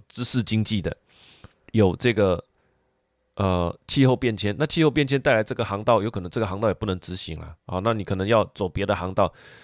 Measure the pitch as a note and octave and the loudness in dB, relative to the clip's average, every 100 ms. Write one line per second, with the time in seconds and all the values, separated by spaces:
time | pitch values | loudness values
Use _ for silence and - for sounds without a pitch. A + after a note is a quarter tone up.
0 | - - B2 B2+ A2 A2 G#2+ G#2+ D#2 - | -12 -6 -2 -2 0 0 0 -2 -4 -8
1 | _ _ - - - _ _ A2 G2 - | _ _ -20 -20 -20 _ _ 4 4 4
2 | B2 G#2+ G2 E2+ - _ _ _ _ _ | 0 2 2 2 -4 _ _ _ _ _
3 | _ _ _ - G2 F2+ F2 - - C#3 | _ _ _ -4 0 0 -2 -6 -4 2
4 | C3 B2 A#2+ G#2+ G#2 - D3+ - D#3 D3+ | 4 4 0 -2 -4 -2 -2 2 2 2
5 | C#3 C#3 C#3+ A2+ G#2+ A#2+ A2 G2 G#2+ A2+ | 0 0 2 2 0 -4 -4 -2 2 2
6 | G#2 G2+ F2 A#2 G#2 G2 A2 F2+ G#2 F#2 | 2 -6 -6 -4 -4 0 -2 0 -4 -6
7 | - F2+ - D#2+ D#2+ D#2+ - G#2+ G#2+ A2+ | -6 -10 -8 -10 -12 -16 -8 -4 -2 -2
8 | F#2+ F#2+ G2 A2+ G2 - F#2+ F#2 G2 G2 | -2 -2 2 2 2 -2 -4 -2 -2 -2
9 | F2+ F#2+ F#2 - - - | -2 0 0 -2 -20 -20